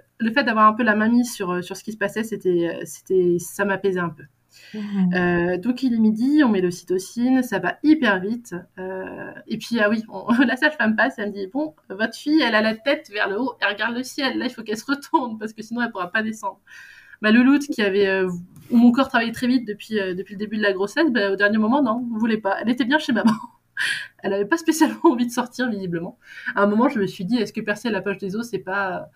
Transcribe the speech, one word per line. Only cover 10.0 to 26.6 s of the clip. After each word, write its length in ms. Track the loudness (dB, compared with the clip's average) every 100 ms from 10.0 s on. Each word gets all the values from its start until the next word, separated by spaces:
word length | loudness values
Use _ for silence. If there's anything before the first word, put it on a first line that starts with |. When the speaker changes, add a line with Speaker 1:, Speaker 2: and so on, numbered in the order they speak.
| -4
Speaker 1:
on, 180 | -8 0
<laughs> 180 | 4 4
la 120 | 2
sage-femme 400 | -2 0 0 2
passe, 220 | 0 0
elle 100 | -6
me 40 |
dit, « 140 | -6 -6
Bon, 200 | -4 -6 -8 -14
votre 280 | -6 -4 -4
fille, 240 | 0 2
elle 140 | 4 2
a 60 |
la 140 | 2 -2
tête 340 | -2 -2 -2
vers 180 | -4 -2
le 100 | -2
haut, 140 | -4 -2
elle 80 | -4
regarde 260 | -2 -4 -4
le 80 |
ciel. 340 | -8 -4 -4 -2
Là, 80 | -6
il 60 |
faut 120 | -8
qu'elle 140 | -8 -8
se 80 | -4
retourne 520 | -6 -2 -2 -2 -8
parce 160 | -10
que 80 | -12
sinon, 200 | -10 -4
elle 100 | -4
pourra 200 | -4 -4
pas 120 | -4
descendre. » 360 | -4 -6 -8 -10 _ -20 -20 -20 -20 -2
Ma 100 | 4
louloute, 320 | 6 6 4 2
qui 140 | -2
avait, 260 | 0 2 2
euh, 220 | 2 0 -4 -12 -18 0
où 60 | 6
mon 140 | 6
corps 160 | 6 2
travaillait 240 | 0 -2
très 160 | -4 0
vite 200 | 0 -2
depuis, 320 | -10 -4 -4
euh, 160 | -2 -6
depuis 180 | -8
le 60 | -10
début 180 | -8 0
de 40 |
la 120 | 0
grossesse, 380 | 0 -2 2 2
bah, 200 | 2 0
au 40 | 2
dernier 220 | 2 4
moment, 240 | 2 2
non, 200 | 2 0
ne 180 | -4 -2
voulait 180 | 0 0
pas. 200 | 0 -2
Elle 80 | -2
était 160 | -2 2
bien 120 | 0
chez 160 | 2
maman. 200 | 2 2
<laughs> 100 | 0 -6 _ _ -8 -6 -6 -10 _
Elle 100 | -4
avait 120 | -2 0
pas 120 | -2
spécialement 420 | 0 2 2 4
<laughs> 40 |
envie 220 | 2 4 0
de 60 |
sortir, 380 | -2 -6 -4 -4
visiblement. 480 | -2 -4 -6 -8 -14 -20 -14 -8
À 80 | 0